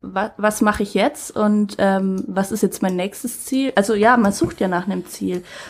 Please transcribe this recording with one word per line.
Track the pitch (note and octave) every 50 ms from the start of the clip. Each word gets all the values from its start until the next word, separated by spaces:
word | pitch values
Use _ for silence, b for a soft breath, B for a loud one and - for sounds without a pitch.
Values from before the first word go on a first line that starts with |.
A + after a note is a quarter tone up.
wa-, | - G3 F#3 F#3+ G3+ G#3+ - -
was | G3+ G#3+ G#3+ -
mache | A3+ G#3+ G#3 -
ich | G#3 G3+ -
jetzt | G3 G3 C#4 - - - - - -
und, | G#3+ G#3 G#3 G#3 G#3 G3 - -
ähm, | G3+ G3 F#3+ F#3+ F#3+ F#3+ F#3+ F#3+ - -
was | F3+ F3+ G3 G3
ist | A3 G#3 G#3
jetzt | F#3+ - -
mein | - F#3+ F#3
nächstes | F3+ F3+ G3 G3 - - A#3+ - - -
Ziel? | - - C4 C4+ C4+ -
Also | - G3+ G3+ A3+
ja, | G#3 G#3 A3 B3+ B3+
man | A3+ G3+
sucht | G3 - - E4+ - -
ja | G#3+ F#3
nach | F3+ F3 F#3 G3+
einem | F#3+ F#3 F3
Ziel. | - - - G3+ F#3+ F3+ F3+ F3 B B B B B